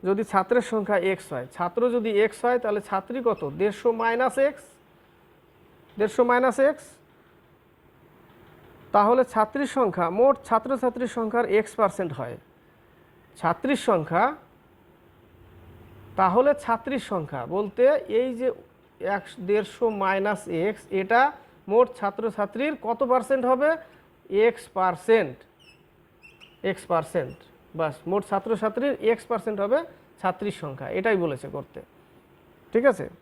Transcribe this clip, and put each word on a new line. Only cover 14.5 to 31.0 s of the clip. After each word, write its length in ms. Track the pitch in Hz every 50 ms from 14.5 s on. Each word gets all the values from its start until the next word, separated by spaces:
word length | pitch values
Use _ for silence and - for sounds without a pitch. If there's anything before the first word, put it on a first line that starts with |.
| _ _ _ _ _ _ _ _ _ _ _ _ _ _ _ _ _ - - - - - - - - - - - - - - - - -
তাহলে 320 | 190 185 180 233 262 285 285 294 -
ছাত্রীর 400 | - 233 226 - - 269 254 - -
সংখ্যা 300 | 208 180 156 143 - 131 120 131 165
বলতে 280 | 196 208 202 - - 247 269 302 294 - - 208 220
এই 100 | 254 262 247 226
যে 80 | 254 254 - - - - _ _ _ _ _ _
এক, 240 | - 175 202 196 - - - - 185 180
দেড়শো 380 | 208 208 202 202 - - 240 226 220 202 196
মাইনাস 400 | 190 190 196 196 208 208 208 208 - 175 160 170
এক্স, 160 | 208 214 - - - - 190
এটা 200 | 190 190 226 240 262 294 294 - - _ _ _ _ - 196
মোট 140 | 233 247 240 247 -
ছাত্রছাত্রীর 760 | - 202 202 - 220 226 202 - 202 196 - 226 269 302 320 - -
কত 140 | 214 233 226 285 240 254
পার্সেন্ট 320 | 254 233 233 269 262 247 247
হবে? 180 | 262 247 285 302 330 320 - - - - _ _ _ _ _ - 196 202 220
এক্স 160 | 233 226 - - - _
পার্সেন্ট, 600 | 196 185 185 175 - - - 226 226 185 139 127 - - _ _ _ - - _ _ _ _ _ _ _ _ _ _ _ - _ _ - - _ _ - 190
এক্স 140 | 190 190 - - 175
পার্সেন্ট, 440 | 165 156 160 - 180 139 123 139 - - - - _ _ _ _ 160
বাস, 160 | 165 151 143 - - 170
মোট 120 | 185 208 - -
ছাত্রছাত্রীর 640 | 202 196 196 - 226 190 214 220 214 247 247 285 269 - - 220
এক্স 140 | 226 - - -
পার্সেন্ট 280 | 233 214 - 226 214 202 196
হবে 140 | 202 240 302 330 - - - _ _ _ _
ছাত্রীর 360 | - 185 180 185 202 208 - - -
সংখ্যা, 260 | 147 135 131 135 - -
এটাই 200 | 185